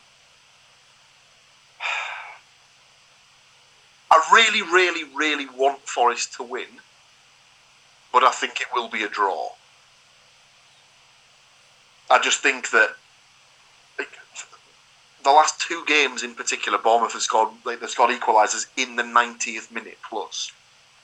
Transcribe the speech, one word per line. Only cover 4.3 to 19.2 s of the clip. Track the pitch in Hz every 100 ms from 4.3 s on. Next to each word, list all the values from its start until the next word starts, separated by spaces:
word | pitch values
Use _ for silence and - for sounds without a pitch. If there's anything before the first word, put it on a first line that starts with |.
really, | 208 226 214
really, | 180 180 180 165 151 135
really | 151 147 139
want | 127 135 139 -
Forest | - 120 120 - -
to |
win, | 123 123 90 - - _ _ _ _ _ _ _ _ _ _ _ _
but | 123
I | 127
think | - 131 -
it | 127
will | 127 117
be | 113
a | 104
draw. | - 98 82 60 - _ _ _ _ _ _ _ _ _ _ _ _ _ _ _ _ _ _ _ _ _ _ _ _ -
I | 123
just | 127 -
think | 143 127 -
that, | 117 107 - _ _ _ _ _ _ _ _ _ -
like, | - - - - - - _ _ _ _ _ _
the | 139
last | 147 156 -
two | - 170 135
games | 151 135 120
in | 120 120
particular, | 131 131 - 101
Bournemouth | 113 117 110
have | 113
scored, | - 113 110 -
like, | 123 117
they've | 113
scored | - 120
equalisers | 123 120 110 104 113 - -
in | 127 120
the |
ninetieth | 120 120